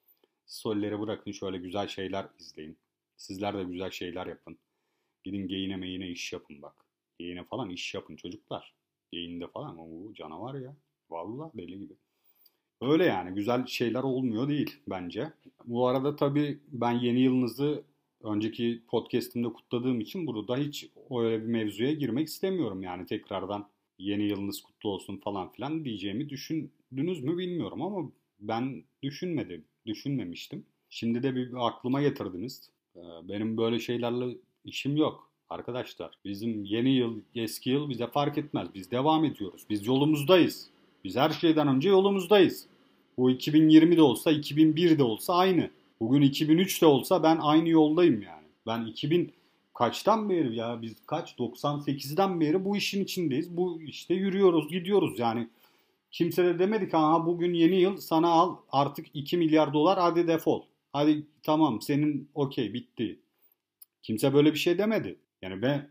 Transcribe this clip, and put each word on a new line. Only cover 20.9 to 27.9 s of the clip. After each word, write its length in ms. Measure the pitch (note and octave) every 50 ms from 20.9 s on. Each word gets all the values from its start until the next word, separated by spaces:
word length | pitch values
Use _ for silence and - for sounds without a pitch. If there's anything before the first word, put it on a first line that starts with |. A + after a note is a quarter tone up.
| _ - - -
öyle 300 | C3 A#2+ A#2 A2+ A2+ A2+
bir 60 | A2 A2+
mevzuya 460 | A#2 A2+ A2 G#2 G2 G2+ A#2 C3+ D#3
girmek 340 | D3 C#3+ A#2 G#2+ C3 D#3 D3+
istemiyorum. 560 | - - - F#3+ F#3+ F3+ C#3+ A2 F#2+ F#2+ F#2+
Yani 220 | F2+ F2+ F#2 E2+
tekrardan 600 | - A#2 G#2 - - G2+ F#2+ F#2+ F#2 G#2 G#2 G2+ - _ _ _ _ _ -
yeni 260 | F2+ G2 G2+ G2+ G#2
yılınız 380 | G#2 G#2 G2 G2+ G2+ G2 -
kutlu 280 | - _ _ _ - G#2+
olsun 280 | G2 F#2 - - G2 G2
falan 340 | - G#2+ G2+ F#2+ F2+ F2+
filan 340 | - - A#2+ C#3 D#3+ D#3+ D#3
diyeceğimi 440 | C3 A2 F#2+ F#2+ G2+ F#2+ - D3+ C#3+
düşündünüz 920 | C#3 C#3 - - D#3+ D#3+ - - - _ _ _ C3 C3+ D3 F3 F#3 D#3+ B2
mü 140 | C#3+ E3+ F3
bilmiyorum 440 | F#3 F3+ F3+ E3 A#2 F#2 - G2+
ama 300 | C#3+ F#3